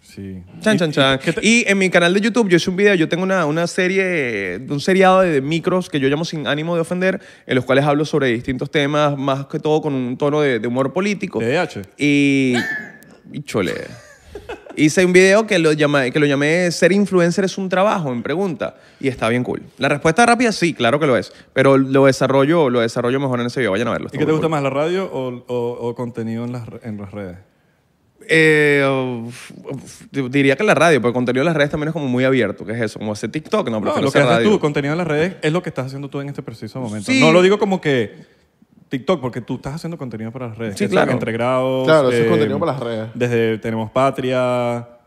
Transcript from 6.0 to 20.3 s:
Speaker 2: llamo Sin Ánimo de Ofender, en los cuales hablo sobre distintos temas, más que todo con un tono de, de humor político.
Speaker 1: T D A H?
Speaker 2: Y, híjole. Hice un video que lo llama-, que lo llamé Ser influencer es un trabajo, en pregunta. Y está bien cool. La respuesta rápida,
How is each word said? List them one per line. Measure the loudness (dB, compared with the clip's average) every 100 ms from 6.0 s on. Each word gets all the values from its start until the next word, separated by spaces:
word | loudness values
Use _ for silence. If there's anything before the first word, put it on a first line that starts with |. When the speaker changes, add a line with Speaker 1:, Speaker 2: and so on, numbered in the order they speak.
| 0
Speaker 2:
llamo | 0 -4
Sin | -6 -4
Ánimo | -4 -2 -2
de |
Ofender, | -2 -2 -2 -2 -8 -20 -2
en | -2
los | 2
cuales | 2 4
hablo | 0 0
sobre | 0 0
distintos | 0 -4 -6 -4
temas, | -2 0 2 0 0
más | -2 -2 -4
que | -4
todo | 0 0
con | 0
un | -4 -4 -2
tono | 0 2
de, | 2 0
de | -2
humor | -2 -2
político. | -2 -2 -4 -4 -2
Speaker 1:
T | 0
D | 0
A |
H? | -2 -6 -14 _
Speaker 2:
Y, | 2 4 4 2 2 0 -2 -6 -10 -20 -20 -20 -14
híjole. | -14 -6 -4 -2 -4 -10 -16 -20 -20 -20 -18 -14 -16 -14 0
Hice | 2 4 6
un |
video | 6 6 4 2
que | 2
lo | 2
llama-, | 2 2 2 0
que | 2
lo | 2
llamé | 2 2 2 0
Ser | 2 2
influencer | 4 2 2 2 2
es | -2 -4
un | -2
trabajo, | 2 2 0 -2
en | -6
pregunta. | -4 -4 -4 -4 -8 -10 -20 _
Y | -6
está | -2 -2
bien | 0
cool. | -2 -6 -10 -6
La | -2
respuesta | 0 0 4
rápida, | 4